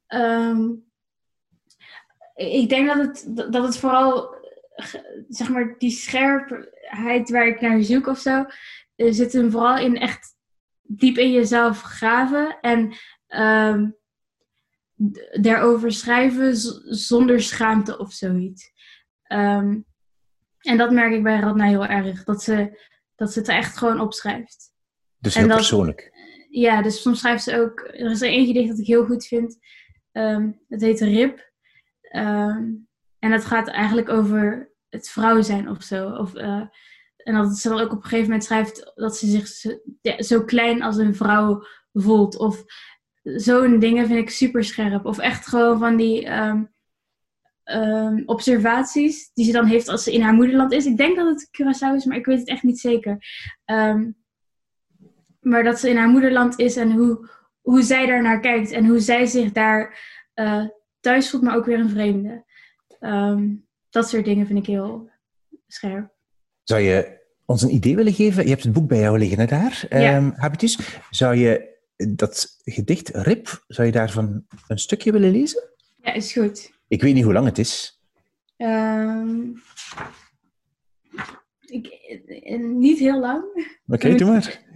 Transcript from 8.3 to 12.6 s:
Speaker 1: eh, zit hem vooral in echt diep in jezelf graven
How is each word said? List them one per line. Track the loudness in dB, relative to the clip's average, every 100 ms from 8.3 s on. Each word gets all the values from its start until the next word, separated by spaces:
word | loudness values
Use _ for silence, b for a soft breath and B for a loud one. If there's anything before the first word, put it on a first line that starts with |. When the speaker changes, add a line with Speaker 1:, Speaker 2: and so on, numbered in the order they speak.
| -2 -2 B B B B -2
Speaker 1:
eh, | 0
zit | 2 0
hem | 2 0
vooral | 2 2 2
in | 0 0
echt | -4 -8 -16 _ _ _ _ _
diep | -14 2 2 4
in | 2
jezelf | 4 2 2 2 0
graven | -8 -6 0 0 0 0 -2 -4